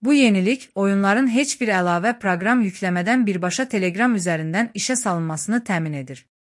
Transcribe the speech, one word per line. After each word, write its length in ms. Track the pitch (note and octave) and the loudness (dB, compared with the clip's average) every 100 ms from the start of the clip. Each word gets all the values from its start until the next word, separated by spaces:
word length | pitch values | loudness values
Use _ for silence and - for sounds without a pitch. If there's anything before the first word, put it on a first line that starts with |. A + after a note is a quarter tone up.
Bu 120 | A#3+ | 2
yenilik, 560 | C#4+ A#3+ G3 F#3+ C4 - F#3+ | 4 6 4 2 -2 -4 -2
oyunların 540 | G3 G3 G3 A3 C4+ | 0 2 2 2 2
heç 320 | A#3+ C#4+ - | 2 0 -2
bir 60 | A3+ | 0
əlavə 480 | F#3 F3 F3 A3 A#3+ | 0 2 0 0 -2
proqram 460 | G3 F3 G3+ B3 G3 | -2 0 2 2 0
yükləmədən 600 | - F#3+ F3+ F#3 B3+ G#3 | -2 -2 -2 0 2 2
birbaşa 420 | F#3 F3+ G#3+ C4 | 0 -2 -2 -2
Telegram 460 | G#3+ F3+ F#3 B3 G#3 | 0 -2 0 0 0
üzərindən 560 | E3+ D#3+ D#3+ F#3+ A#3 | 0 -2 -2 -2 -2
işə 220 | G3 - B3+ | -4 -4 -2
salınmasını 680 | G3+ E3+ D#3+ D#3 G3+ A#3 | -2 -2 -2 -4 -2 -2
təmin 300 | A#3 E3+ D#3+ | -2 -4 -2
edir. 320 | D3 C3+ C3 _ _ | -6 -10 -14 _ _